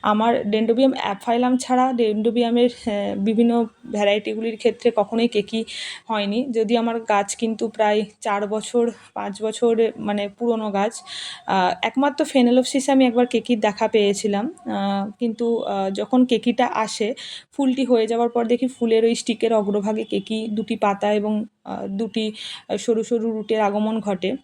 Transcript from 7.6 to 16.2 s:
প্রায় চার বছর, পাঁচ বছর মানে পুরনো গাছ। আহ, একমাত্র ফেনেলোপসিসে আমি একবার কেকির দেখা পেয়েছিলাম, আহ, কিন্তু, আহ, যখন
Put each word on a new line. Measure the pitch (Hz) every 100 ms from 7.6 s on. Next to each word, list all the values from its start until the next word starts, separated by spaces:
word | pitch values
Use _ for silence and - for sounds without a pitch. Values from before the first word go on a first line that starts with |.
| 233
প্রায় | 214 214 214 208 _
চার | 226 202 202
বছর, | 214 214 240 233 226 -
পাঁচ | - 202 196
বছর | 220 220 240 226 226 220
মানে | 214 208 202
পুরনো | 202 240 226 214
গাছ। | 196 208 - - - - - -
আহ, | 190 180 -
একমাত্র | 214 262 285 277
ফেনেলোপসিসে | 302 277 240 247 254 277 269
আমি | 269
একবার | 254 233 247
কেকির | 233 220 240
দেখা | 208 202 220
পেয়েছিলাম, | 220 202 202 214 196 262
আহ, | - 247 202 196 196 208 -
কিন্তু, | 240 214 233 233
আহ, | - 196 190
যখন | 196 208 254